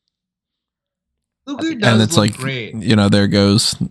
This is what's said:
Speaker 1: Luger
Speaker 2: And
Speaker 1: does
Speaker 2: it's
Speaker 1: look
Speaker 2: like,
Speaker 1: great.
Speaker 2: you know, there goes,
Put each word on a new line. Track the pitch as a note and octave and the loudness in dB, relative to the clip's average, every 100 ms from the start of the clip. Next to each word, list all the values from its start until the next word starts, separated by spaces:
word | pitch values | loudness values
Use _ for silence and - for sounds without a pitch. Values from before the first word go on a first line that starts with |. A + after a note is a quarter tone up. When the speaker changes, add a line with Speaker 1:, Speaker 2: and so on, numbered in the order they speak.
| _ _ _ _ _ _ _ _ _ _ _ _ _ _ - | _ _ _ _ _ _ _ _ _ _ _ _ _ _ -14
Speaker 1:
Luger | C#4 D#4+ | -8 -6
Speaker 2:
And | C4 | -2
Speaker 1:
does | G3+ A2+ | 0 2
Speaker 2:
it's | G#2+ - | 2 2
Speaker 1:
look | G#2 | 0
Speaker 2:
like, | - | -2
Speaker 1:
great. | C3 C3 G2+ A2 | -8 -8 -10 -6
Speaker 2:
you | A2 A2 | 0 2
know, | G2+ | 4
there | G#2 G2+ | 2 2
goes, | G2+ G2+ G2+ - - - | 2 2 2 0 -4 -8